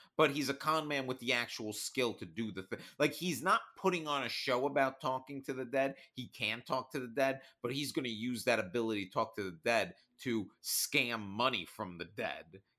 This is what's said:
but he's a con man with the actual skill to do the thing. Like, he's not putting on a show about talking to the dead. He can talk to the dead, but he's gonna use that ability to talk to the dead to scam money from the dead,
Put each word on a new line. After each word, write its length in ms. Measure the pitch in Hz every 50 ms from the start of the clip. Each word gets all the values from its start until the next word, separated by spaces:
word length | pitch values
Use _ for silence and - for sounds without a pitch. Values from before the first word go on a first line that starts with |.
| - _ _
but 140 | - 160 143
he's 180 | 135 151 139 131
a 60 | 135
con 320 | 135 143 156 156 160 151
man 200 | 147 147 139 131
with 120 | 127 127 131
the 140 | 120 123
actual 400 | 127 120 120 117 - - 113 107
skill 420 | 104 - - - - 135 127 117 101
to 120 | - 110
do 260 | 87 - - 117 107
the 100 | 92 95
thing. 160 | 95 - 113 - - - - -
Like, 160 | 147 151 -
he's 280 | - 165 185 151 117
not 200 | 143 185 214 233 - - -
putting 300 | - - 185 180 175 156
on 160 | 151 143 139
a 60 | 127 113
show 380 | - - - 139 123 123 131
about 340 | 143 139 143 139 131 131 -
talking 420 | - 139 131 131 127 - 143 135 135
to 100 | - 131
the 100 | 127 131
dead. 320 | 117 131 135 135 135 135 - - -
He 160 | _ - 123 -
can 340 | - - 117 104 113 120
talk 300 | - - 151 131 120 -
to 80 | - 143
the 80 | 127 120
dead, 320 | 113 139 135 135 131 131 - - - _
but 100 | - 120
he's 200 | 135 143 143 127
gonna 160 | - 156 135 120
use 360 | 113 104 113 123 123 110 -
that 160 | 123 117 110
ability 460 | 104 92 85 120 113 113 110 101 98
to 40 | 90
talk 220 | - 127 113 - -
to 60 | -
the 160 | 101 95 85 80 -
dead 300 | 117 117 110 101 90 87 - _ _ _ -
to 300 | - 131 117 110 110 - - _
scam 580 | - - - - - - - 147 127 120 117 110
money 440 | 104 98 98 107 120 131 127 98 90
from 340 | - - - 110 90 87 82
the 60 | 85
dead, 580 | 85 104 110 110 82 69 78 80 - - 98 - _ _